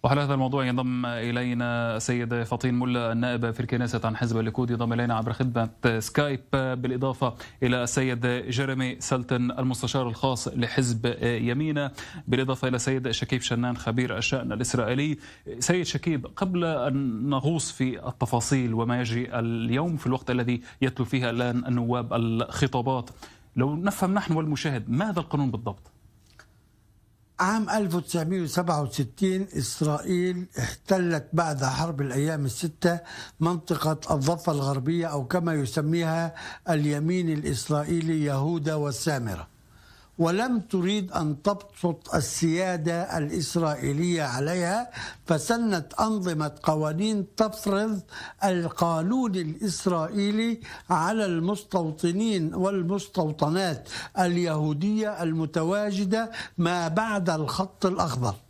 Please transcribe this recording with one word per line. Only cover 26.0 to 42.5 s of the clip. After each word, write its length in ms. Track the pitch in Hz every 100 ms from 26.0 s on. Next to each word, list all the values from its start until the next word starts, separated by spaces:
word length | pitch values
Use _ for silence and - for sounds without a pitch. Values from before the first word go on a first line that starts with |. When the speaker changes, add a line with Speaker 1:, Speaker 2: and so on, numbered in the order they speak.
| - _ _ - - _ _ _ _ _ _ _ _ -
Speaker 2:
عام 300 | 185 220 208
ألف 240 | 220 196
وتسعمية 480 | 175 - 170 160 185
وسبعة 400 | 156 - 170 151
وستين 680 | 139 - 127 - 190 185 196 -
إسرائيل 880 | 120 - 151 147 - 175 180 180 180 -
احتلت 680 | 117 - - 190 175 160 -
بعد 320 | 160 165 143
حرب 360 | 131 131 165 143
الأيام 440 | 139 127 151 156
الستة 560 | 139 - 170 - 175 170 - - - -
منطقة 720 | 165 175 - 151 156 156 -
الضفة 380 | 151 135 175 -
الغربية، 540 | 147 135 135 127 170 165
أو 180 | 147
كما 300 | 123 180 170
يسميها 800 | 156 131 - 147 170 160 165 165 160 - - -
اليمين 640 | 156 147 147 156 180 170
الإسرائيلي 920 | 151 147 135 - 147 151 170 160 156
يهودا 500 | 147 135 147 170 151
والسامرة، 800 | 156 147 131 160 139 113 87 80 - - - - - - -
ولم 420 | 165 190 247 240
تريد 520 | 170 190 180 208 185
أن 300 | - 151 143
تبسط 720 | 202 202 - - 180 156 -
السيادة 1040 | - 131 - 165